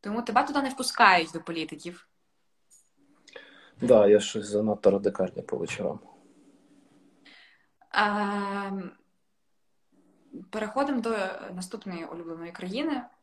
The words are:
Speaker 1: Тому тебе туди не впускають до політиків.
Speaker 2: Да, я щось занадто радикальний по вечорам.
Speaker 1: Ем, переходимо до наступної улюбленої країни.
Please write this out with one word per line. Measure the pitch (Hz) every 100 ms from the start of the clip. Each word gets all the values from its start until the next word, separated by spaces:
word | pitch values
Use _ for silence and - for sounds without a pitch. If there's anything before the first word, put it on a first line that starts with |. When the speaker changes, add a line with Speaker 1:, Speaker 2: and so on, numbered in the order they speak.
Speaker 1:
Тому | 202 220
тебе | 233 226
туди | 294 285
не | 269
впускають | 254 240 - 214 180 160
до | 165
політиків. | 165 165 156 151 170 175 - _ _ _ _ _ _ - _ _ _ _ - - - - - -
Speaker 2:
Да, | 120 113 101
я | 104
щось | - 113 104
занадто | 104 107 104 -
радикальний | 98 101 - 92 -
по | - -
вечорам. | 85 - 92 78 - - _ _ - _ _ _ _ _ _ _ - - - _ _ _ _
Speaker 1:
Ем, | - 208 208 202 202 202 202 196 196 - - _ _ _ _ _ _ _ _ _ _ _ _ _ - 185
переходимо | 214 214 262 285 262
до | 226 220 190 - 202 180
наступної | 185 214 202 175 165
улюбленої | 170 165 165 170
країни. | 175 185 214 320 269 - _